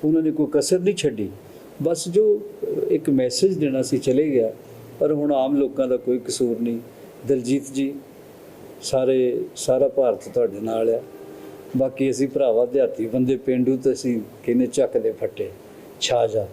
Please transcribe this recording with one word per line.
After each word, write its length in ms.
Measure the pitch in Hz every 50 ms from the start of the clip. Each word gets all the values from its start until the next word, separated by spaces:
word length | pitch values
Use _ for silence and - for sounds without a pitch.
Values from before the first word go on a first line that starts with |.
| -
ਉਹਨਾਂ 180 | 151 160 160 160
ਨੇ 80 | 156
ਕੋਈ 160 | 147 - 151 - -
ਕਸਰ 260 | 147 143 - 180 185
ਨਹੀਂ 160 | 175 190 202
ਛੱਡੀ। 340 | - - 147 117 107 104 92 - - - - - - - - - - 139
ਬਸ 260 | 160 170 - - 180
ਜੋ 320 | 170 202 220 214 208 208 - - - - - - - - - -
ਇੱਕ 220 | - 151 - -
ਮੈਸੇਜ 480 | 143 131 127 127 - - 190 196 190 156
ਦੇਣਾ 240 | 151 143 131 135 127
ਸੀ, 160 | - 147 123
ਚਲੇ 320 | - 135 127 135 156 156
ਗਿਆ। 220 | 139 123 113 110 - - - - - - - - - -
ਪਰ 120 | - 147 156
ਹੁਣ 200 | 143 147 147 147
ਆਮ 240 | 135 131 135 147
ਲੋਕਾਂ 320 | 139 143 127 - 135 135 127
ਦਾ 80 | 127
ਕੋਈ 220 | 123 - - 123 127
ਕਸੂਰ 420 | 120 - 123 - 131 120 117 110
ਨਹੀਂ। 180 | 120 117 117 113 117 - - - - - - - - 117
ਦਲਜੀਤ 340 | 139 131 120 120 135 139 139 - 135
ਜੀ, 200 | 135 139 135 139 - - - - - - - - - - - - - - - - - -
ਸਾਰੇ, 600 | - - 131 131 127 135 131 127 123 120 120 - - -
ਸਾਰਾ 320 | - - - 127 131 139 135
ਭਾਰਤ 400 | - - 131 120 107 - - - -
ਤੁਹਾਡੇ 260 | 123 120 107 98 101
ਨਾਲ 300 | 107 110 113 113 113 117
ਆ। 100 | 113 117 - - - - - - - - - - - - - - -
ਬਾਕੀ 340 | 131 131 135 131 - - 143
ਅਸੀਂ 180 | 123 120 139 135
ਭਰਾਵਾ 380 | 131 147 139 127 110 113 123
ਦਿਹਾਤੀ 400 | 120 123 139 131 113 - - 110
ਬੰਦੇ, 300 | 113 110 131 127 127 135
ਪੇਂਡੂ, 400 | 127 - - 127 127 127 123 135
ਤੇ 160 | 127 131 135 127
ਅਸੀਂ 280 | - - 127 120 113 104 - - - -
ਕਹਿੰਦੇ, 200 | - 120 123 127
"ਚੱਕ 320 | 117 - - 131 117 - 120
ਦੇ 140 | 107 113 107
ਫੱਟੇ, 360 | - 117 110 - - 104 92 - - - - - - - - - -
ਛਾ 260 | - - 135 120 113
ਜਾ।" 200 | 110 107 110 101 90